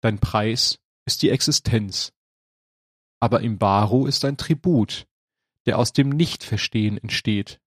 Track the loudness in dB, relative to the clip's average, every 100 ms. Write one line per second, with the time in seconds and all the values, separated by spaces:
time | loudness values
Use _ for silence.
0 | 0 0 -2 0 0 0 -2 -4 _ _
1 | -8 0 2 2 0 -2 0 -2 -2 -8
2 | -10 _ _ _ _ _ _ _ _ _
3 | _ _ 0 0 0 0 2 4 4 2
4 | 2 -2 -2 -4 -2 -2 2 2 2 -4
5 | -14 _ _ _ _ _ -2 0 0 2
6 | 2 2 0 -2 -6 -6 -2 0 0 -2
7 | -6 -4 0 -2 -2 -12